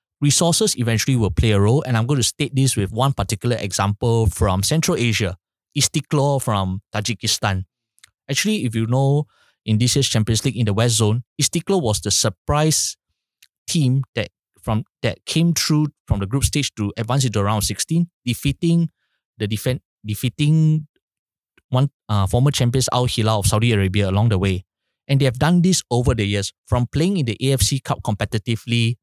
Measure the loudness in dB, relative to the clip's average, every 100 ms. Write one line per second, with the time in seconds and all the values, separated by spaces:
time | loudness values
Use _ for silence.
0 | _ -2 0 2 2 2 0 0 0 0
1 | 0 0 0 2 2 4 4 2 0 -2
2 | 0 0 -2 -4 -4 0 0 0 -4 -2
3 | -2 0 -4 -4 -2 -2 -4 -2 -2 0
4 | 0 2 0 0 0 0 0 0 0 0
5 | 0 0 -2 -6 _ _ _ -4 -2 -2
6 | -2 0 2 0 0 0 -2 -4 -6 -6
7 | -4 -4 -4 -2 0 -2 -6 _ _ _
8 | -20 _ -8 -4 -2 -2 -2 -2 0 2
9 | 2 0 -2 _ _ _ -2 2 2 2
10 | 0 0 0 0 0 0 0 2 2 2
11 | 2 0 -4 -4 -2 -2 0 0 0 -2
12 | -2 0 0 -2 -2 0 2 0 -2 -8
13 | _ _ _ _ _ _ -4 0 2 2
14 | -2 -6 -8 _ _ _ -4 -4 -4 _
15 | -6 -4 -4 0 2 0 0 0 0 -4
16 | -4 -2 -2 -2 -2 -2 -4 -4 -6 -4
17 | -2 0 0 0 0 0 -2 -4 -2 -2
18 | -2 _ -6 -4 -2 -2 0 2 0 _
19 | _ _ _ -8 -6 -4 -4 -6 _ _
20 | -8 -4 -4 0 2 4 2 0 -4 _
21 | _ _ _ _ _ _ -4 0 0 _
22 | -4 0 0 2 2 2 0 0 0 0
23 | -2 0 0 0 0 2 2 2 2 0
24 | 0 2 2 2 0 -2 -6 _ _ _
25 | -2 0 0 0 2 4 4 2 0 0
26 | 0 0 0 -2 -4 -10 -4 -2 0 -2
27 | 0 0 -4 -2 0 0 0 -2 -4 -6
28 | -4 -4 -2 -4 -4 -6 -2 0 0 -2